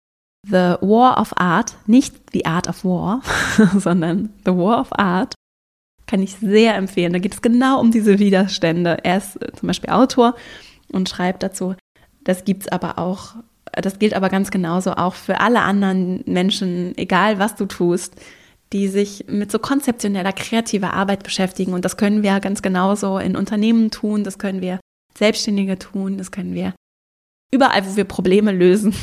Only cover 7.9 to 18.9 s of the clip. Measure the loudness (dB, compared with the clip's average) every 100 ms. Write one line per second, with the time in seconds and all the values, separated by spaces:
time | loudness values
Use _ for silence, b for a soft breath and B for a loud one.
7.9 | 4 4 4 4 4 2 0 0 0 0
8.9 | 0 0 -2 -4 -10 -12 -8 -6 -4 -2
9.9 | 2 2 4 2 0 B B B B B
10.9 | -4 -4 -2 -4 -2 -6 -6 -8 -8 _
11.9 | _ b _ -4 -2 -2 -4 -4 -6 -6
12.9 | -6 -6 -6 -10 -20 -20 _ -12 -6 -4
13.9 | 0 0 0 0 0 -2 -2 -2 -2 -2
14.9 | -2 -2 -4 -4 0 2 2 2 2 2
15.9 | 0 -2 -4 -2 0 0 0 -2 -4 -4
16.9 | -6 -2 2 2 2 -2 -4 -6 -2 0
17.9 | 0 -4 -16 B B B B -8 -2 -2